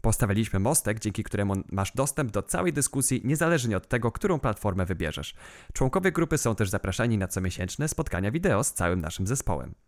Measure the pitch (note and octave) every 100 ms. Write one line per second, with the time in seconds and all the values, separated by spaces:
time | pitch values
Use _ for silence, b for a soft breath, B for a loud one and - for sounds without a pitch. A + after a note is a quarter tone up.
0 | A2+ A2 A2+ G2+ A2 G2 G#2 D#3 - A2
1 | G#2+ G2 - G2+ G2+ F#2+ - G2 G2 -
2 | C#3 - C3 G#2 - - F3+ D3 C3+ C#3
3 | B2+ C3 B2 D3 E3 E3 A#2+ F#2+ - B2
4 | A#2 - G3+ D#3+ B2+ G#2 G#2 F#2 F2 F2
5 | E2 D2+ C#2+ - B B B - C3 F#3+
6 | F#3 E3+ E3 D3+ A#2+ A2 G2+ G2 G2 F#2
7 | A#2+ A2 F#2+ - F#2 - F2+ - D3+ -
8 | - F2 G2 C#3+ F#3 G#2 B2 - F2 F#2
9 | D#2+ - F#2+ C3+ - D#2 B1 -